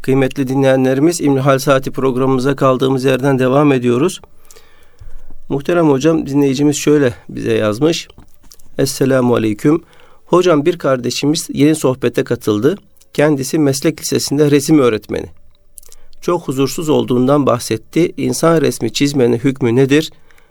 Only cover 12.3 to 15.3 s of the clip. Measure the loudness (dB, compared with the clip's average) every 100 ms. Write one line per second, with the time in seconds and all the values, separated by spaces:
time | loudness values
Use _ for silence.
12.3 | -4 -2 0 0 -2 _ -20 -10 0 2
13.3 | 2 -2 0 0 0 -2 -4 -4 -4 -2
14.3 | 0 4 2 4 4 4 0 -6 -8 -8